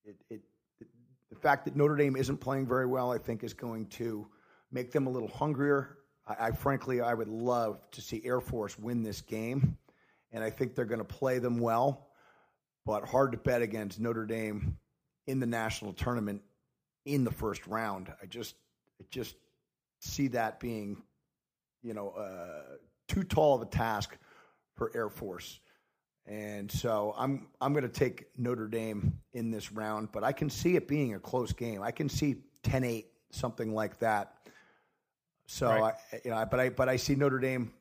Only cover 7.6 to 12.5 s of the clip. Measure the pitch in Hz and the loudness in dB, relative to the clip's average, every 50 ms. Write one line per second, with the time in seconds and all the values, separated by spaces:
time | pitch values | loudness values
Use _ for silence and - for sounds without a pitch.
7.6 | 117 107 104 - - - - - - - - 110 107 127 127 127 117 - 123 117 | 2 0 -2 -6 -12 -18 -16 -14 -10 -8 -8 -6 -2 0 0 0 0 -2 -4 -4
8.6 | 104 98 - - 104 120 123 120 113 110 - - - - 117 110 110 117 127 139 | -4 -4 -6 -8 -6 -2 -2 0 0 -2 -4 -8 -8 -6 -4 -4 -2 0 4 4
9.6 | 131 - - - _ _ _ _ _ _ _ _ _ _ 117 113 110 110 113 - | 4 4 4 -2 _ _ _ _ _ _ _ _ _ _ -6 -4 -4 -4 0 0
10.6 | 135 113 117 - 123 104 117 113 104 - - - 139 131 127 127 120 123 120 117 | -2 0 0 -2 -2 0 -2 -4 -4 -8 -6 -2 0 2 2 2 2 2 2 2
11.6 | 117 113 113 117 127 143 139 - - - _ _ _ - - _ _ _ | 2 4 4 4 4 4 2 0 -10 -20 _ _ _ -20 -20 _ _ _